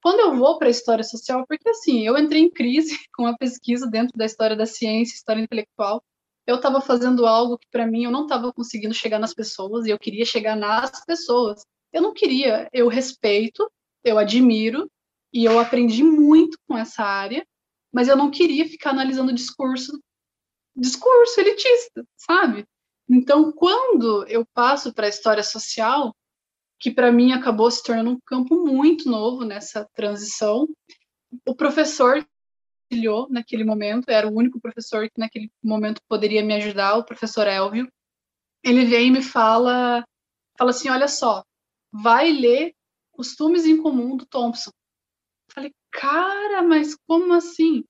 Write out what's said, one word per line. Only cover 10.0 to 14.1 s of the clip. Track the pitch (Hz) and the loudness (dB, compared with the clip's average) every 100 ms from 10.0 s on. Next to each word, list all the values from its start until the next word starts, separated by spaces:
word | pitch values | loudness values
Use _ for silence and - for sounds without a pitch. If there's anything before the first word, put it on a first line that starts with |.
| - 208 | -4 -4
chegar | 226 240 214 220 | -4 -2 -4 -4
nas | 208 220 262 - | -2 -2 -2 -10
pessoas. | - 330 - 240 226 208 _ _ _ | -8 -8 -2 0 0 -4 _ _ _
Eu | - | -2
não | 381 | -2
queria, | - 359 262 269 220 - | 0 0 2 0 0 -4
eu | 254 240 | 0 2
respeito, | 233 262 - 214 202 226 - 440 _ _ _ | 2 -6 -4 0 0 -2 -4 -6 _ _ _
eu | 240 | 0